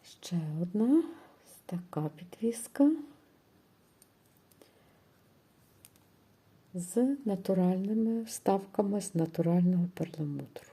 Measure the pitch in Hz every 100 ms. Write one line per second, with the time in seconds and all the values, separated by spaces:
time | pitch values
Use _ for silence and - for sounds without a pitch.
0 | - - - 175 156 151 175 208 233 311
1 | 330 - - _ - - - 175 180 156
2 | 151 - 175 - 226 226 - - 285 320
3 | - - _ _ _ _ _ _ _ _
4 | _ _ _ _ _ _ - _ _ _
5 | _ _ _ _ _ _ _ _ - _
6 | _ _ _ _ _ _ _ 180 175 233
7 | 254 277 214 190 190 190 180 185 196 220
8 | 226 226 226 - - 196 196 - 202 202
9 | 190 165 160 160 165 175 180 180 175 -
10 | 165 151 151 143 131 - -